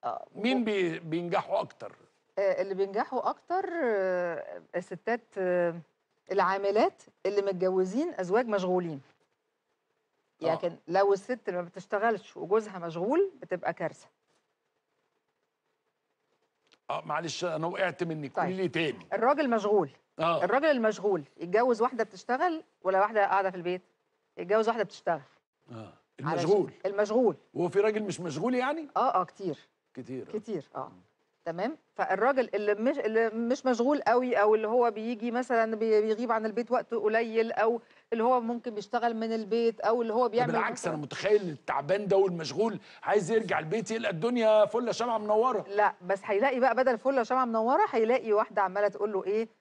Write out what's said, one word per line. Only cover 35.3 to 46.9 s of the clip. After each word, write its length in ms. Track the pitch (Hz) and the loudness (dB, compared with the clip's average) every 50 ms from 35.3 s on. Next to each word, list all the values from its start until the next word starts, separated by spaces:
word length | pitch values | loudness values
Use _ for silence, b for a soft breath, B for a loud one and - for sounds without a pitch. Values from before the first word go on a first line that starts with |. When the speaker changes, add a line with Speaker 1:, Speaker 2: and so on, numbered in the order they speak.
Speaker 1:
مثلا 460 | 226 240 254 - 254 226 226 220 226 | -2 -2 -2 0 0 0 2 0 0
بي-، 240 | 220 220 226 220 214 208 | -2 0 4 4 4 4
بيغيب 300 | 220 220 208 240 233 214 | 4 0 -2 0 -2 -2
عن 140 | 220 214 | 0 -2
البيت 240 | 220 208 226 240 220 | -2 -4 -4 -4 0
وقت 240 | 233 240 202 _ 233 | 0 -2 -2 _ -6
قليل، 580 | 233 - 214 214 226 240 226 220 226 226 226 233 | -2 0 2 2 2 0 0 0 0 0 0 0
أو 280 | - 208 226 240 233 b b b b b b - | 0 2 2 2 0 b b b b b b -4
اللي 120 | 233 220 | 0 2
هو 160 | 240 254 247 | 2 2 2
ممكن 340 | 233 226 240 240 226 247 220 | 2 -2 -6 -6 -6 -8 -8
بيشتغل 420 | 208 202 - - 240 220 233 233 | -8 -10 -4 -4 -2 -2 0 -2
من 160 | 226 220 226 226 | -2 -4 -4 -4
البيت، 480 | 226 220 190 214 233 233 226 220 - | -4 -2 -2 0 2 2 0 0 0
أو 220 | - 202 233 247 233 | 0 0 0 0 0
اللي 100 | 226 214 | 0 0
هو 140 | 226 254 | 0 0
Speaker 2:
ده 60 | 233 202 | 2 2
Speaker 1:
بيعمل 200 | 233 247 240 233 | 0 0 0 0
Speaker 2:
بالعكس، 340 | 233 202 220 - - - | 0 -2 -2 -4 -4 -6
أنا 60 | 180 160 | -6 -4
Speaker 1:
مثلا 60 | 151 147 | -4 -8
Speaker 2:
متخيل 380 | 135 - - - 190 214 208 208 175 | -8 -10 -4 0 2 2 2 2 0
التعبان 600 | 151 - _ - - 135 143 147 185 208 208 190 | -8 -8 _ -4 -4 -4 0 0 0 0 2 2
ده 80 | 196 | 4
والمشغول 600 | 190 196 190 180 170 160 139 - 165 214 226 202 - B B B B B | 4 4 4 0 -4 -8 -8 -2 -2 -2 -2 -2 -6 B B B B B
عايز 280 | - 190 208 190 156 | 2 2 2 2 2
يرجع 280 | 226 220 220 180 190 156 | 0 0 0 0 -2 -4
البيت 320 | 156 156 175 226 214 - | -2 -2 -4 -4 -2 -2
يلقى 200 | 220 226 233 214 190 | -4 -2 -2 -2 -4
الدنيا 540 | 160 156 233 247 247 226 220 214 214 208 | -2 -2 0 0 2 4 6 6 6 6
فلة 260 | 202 214 233 247 233 202 | 4 2 -2 0 0 -2
شمعة 260 | - 233 247 233 220 | -2 -2 -2 -2 -2
منورة. 460 | 214 208 208 214 226 262 247 208 - - | 0 2 2 4 4 4 2 0 -4 -2
Speaker 1:
لا، 260 | 196 202 208 196 - _ 180 | 0 2 2 2 2 _ -4
بس 140 | 180 285 294 - | -4 -4 -2 0
هيلاقي 360 | - 214 196 233 285 254 262 | 0 0 2 2 2 2 4
بقى 140 | 233 262 233 | 2 2 4
بدل 240 | 226 262 262 | 4 2 2